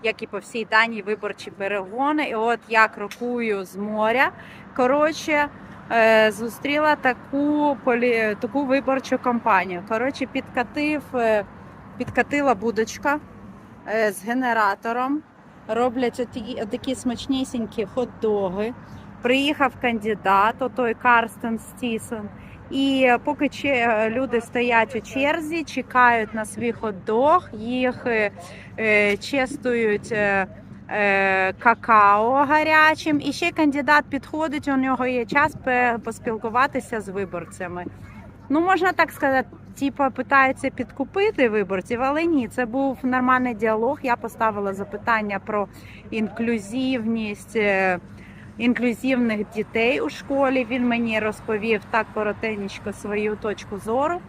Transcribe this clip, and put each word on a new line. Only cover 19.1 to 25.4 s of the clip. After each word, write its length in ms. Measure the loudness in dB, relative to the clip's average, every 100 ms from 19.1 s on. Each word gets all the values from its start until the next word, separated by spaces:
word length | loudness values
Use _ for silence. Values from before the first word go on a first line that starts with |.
| -6
Приїхав 520 | 0 2 2 2 0 0
кандидат, 800 | -2 -2 -2 -2 4 4 4 2
отой 320 | -4 -2 -2
Карстен 680 | 0 4 4 4 -4 -6 -6
Стісон. 680 | -8 -8 -4 -4 -6 -10 -10 -14 -18 -18 -6
І 400 | 0 2 4 4 4
поки 260 | 2 0 0
че-, 600 | 0 0 2 4 2 2
люди 320 | 0 0 -2
стоять 540 | -2 -2 4 4 2 -2
у 60 |
черзі, 640 | -6 -2 0 0